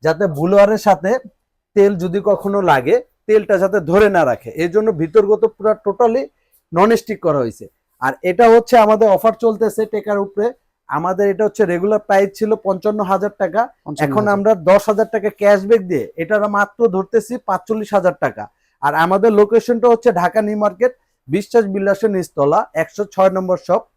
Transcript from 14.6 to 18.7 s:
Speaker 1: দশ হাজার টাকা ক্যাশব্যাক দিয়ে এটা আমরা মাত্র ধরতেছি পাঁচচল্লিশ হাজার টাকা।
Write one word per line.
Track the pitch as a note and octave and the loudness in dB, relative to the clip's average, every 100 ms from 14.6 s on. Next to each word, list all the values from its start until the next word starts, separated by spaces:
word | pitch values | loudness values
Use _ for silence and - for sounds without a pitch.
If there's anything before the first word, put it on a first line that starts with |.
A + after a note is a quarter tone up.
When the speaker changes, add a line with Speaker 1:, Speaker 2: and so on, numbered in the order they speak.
| D#3+ | 4
Speaker 1:
দশ | G3 - | 2 2
হাজার | G#3 A3 | -2 -2
টাকা | A3 G3 - | -2 -6 -2
ক্যাশব্যাক | G3+ G3+ G3 A3+ F#3 | 2 2 2 0 0
দিয়ে | D#3+ A2 - | -6 -6 -8
এটা | E3 G#3+ | -4 -2
আমরা | G#3 G3+ | -2 -2
মাত্র | G3+ _ A#3 F#3 | -4 _ -2 0
ধরতেছি | F#3+ A#3 G#3+ A#3+ - | -2 -2 -4 -10 -6
পাঁচচল্লিশ | F#3 - A3 G#3 G3+ | -6 -4 -8 -2 0
হাজার | F3+ D#3 | 0 -2
টাকা। | C#3 G#2+ G#2 _ _ | -6 -6 -16 _ _